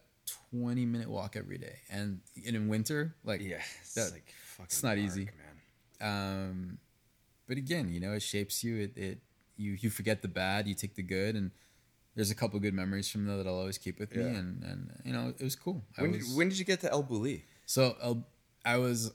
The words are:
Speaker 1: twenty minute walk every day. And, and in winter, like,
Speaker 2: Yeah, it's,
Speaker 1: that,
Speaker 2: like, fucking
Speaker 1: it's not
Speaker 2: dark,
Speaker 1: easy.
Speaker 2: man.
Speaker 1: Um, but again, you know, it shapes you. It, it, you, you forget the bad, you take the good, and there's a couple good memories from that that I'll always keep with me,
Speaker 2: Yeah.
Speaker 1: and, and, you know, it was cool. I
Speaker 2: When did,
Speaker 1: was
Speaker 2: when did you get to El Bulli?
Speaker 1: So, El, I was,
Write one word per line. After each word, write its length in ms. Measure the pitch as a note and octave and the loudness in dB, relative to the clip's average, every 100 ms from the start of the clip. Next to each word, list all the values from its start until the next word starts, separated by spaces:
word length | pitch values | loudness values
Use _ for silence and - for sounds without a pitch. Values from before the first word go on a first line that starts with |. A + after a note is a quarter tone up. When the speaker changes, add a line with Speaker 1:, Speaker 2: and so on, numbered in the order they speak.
| _ _ - - - | _ _ -12 -12 -8
Speaker 1:
twenty 340 | A#2+ A#2+ B2 A#2+ | -2 0 2 2
minute 240 | A#2 A2+ | 0 -2
walk 260 | G#2 G#2 G#2 | -4 -4 -6
every 220 | F#2+ F#2+ | -8 -8
day. 200 | - - - | -10 -14 -8
And, 300 | G2 G2+ F#2 - - A2 | -4 -2 -4 -8 -10 -4
and 100 | A2+ | 0
in 120 | G#2+ | 2
winter, 480 | G#2+ A2 D3+ D#3+ D#3+ | 2 2 0 -2 -4
like, 180 | - G2 | -4 -4
Speaker 2:
Yeah, 200 | G2 D#2 - - | -2 -6 -8 -12
it's, 120 | - - | -8 -2
Speaker 1:
that, 160 | G2+ | -2
Speaker 2:
like, 200 | E2 - - - - | -4 -14 -20 -18 -16
fucking 100 | F2+ | -4
Speaker 1:
it's 180 | - | 0
not 120 | B2 G#2 | 2 2
Speaker 2:
dark, 40 | |
Speaker 1:
easy. 260 | G2+ F#2+ G2 | 2 0 -4
Speaker 2:
man. 80 | - D#2 - - _ _ - | -8 -18 -20 -20 _ _ -6
Speaker 1:
Um, 760 | G#2+ G2+ G2 F#2+ F#2+ F#2 F2+ - - _ _ _ _ _ - | -2 0 0 -2 -2 -4 -6 -8 -14 _ _ _ _ _ -6
but 100 | B2+ | -4
again, 340 | C3+ E3+ G#2 | -2 0 0
you 80 | F2 | -2
know, 140 | F#2 | -2
it 80 | G#2 | -2
shapes 420 | - G2+ G2+ - | -2 -2 0 -2
you. 140 | A#2 A2+ | 0 0
It, 200 | G2+ - | -2 -2
it, 200 | F#2+ - - _ _ - | -6 -6 -12 _ _ -6
you, 220 | G#2 G2 | -4 0
you 100 | A2+ | 0
forget 320 | - G2+ G#2+ | 2 2 2
the 60 | F#2+ | 0
bad, 400 | F2 F#2 G2+ G#2 | 2 2 4 2
you 80 | F#2+ | 0
take 180 | G2+ - | -4 -6
the 60 | |
good, 340 | F#2 F#2+ G2+ A2 | -2 2 2 2
and 140 | F#2+ - - _ _ _ _ - | 0 -4 -16 _ _ _ _ 0
there's 140 | G2+ | 2
a 60 | G#2 | 2
couple 240 | A#2 G#2 | 2 2
good 140 | G2+ F#2+ | 2 2
memories 340 | F#2+ G2 G2+ | 2 0 0
from 160 | G#2+ G2+ | 0 0
that 120 | G2+ | 0
that 100 | F#2 | 0
I'll 80 | F#2 | 0
always 220 | F#2+ F#2+ | -2 -4
keep 200 | - F2 | -6 -6
with 160 | G#2 A#2 | -4 0
me, 60 | |
Speaker 2:
Yeah. 60 | B2 | 0
Speaker 1:
and, 340 | A2 F2+ F2+ | 0 -2 -4
and, 380 | E2+ F#2 F2+ - | -6 -6 -8 -10
you 80 | B2+ | -4
know, 200 | B2 B2 B2+ | -2 -2 -2
it 60 | |
was 120 | C3 - | -4 -2
cool. 280 | - F3 G2+ - | -4 -4 -6 0
I 60 | |
Speaker 2:
When 80 | D3 | 2
did, 100 | G#2+ | 2
Speaker 1:
was 140 | A#2+ C3 | 0 4
Speaker 2:
when 140 | F3+ | 4
did 100 | F#3+ | 4
you 60 | F#3 | 2
get 160 | F#3 | 2
to 100 | E3 | 4
El 120 | C#3+ | 2
Bulli? 380 | C#3 A2+ A#2+ F#2+ - - - | 2 2 0 -2 -6 -14 0
Speaker 1:
So, 300 | - B2+ - | 4 6 4
El, 240 | B2 A#2 A#2 _ _ _ A#2 | 0 0 -2 _ _ _ 4
I 120 | B2 | 4
was, 340 | B2+ A#2+ A2+ | 6 2 0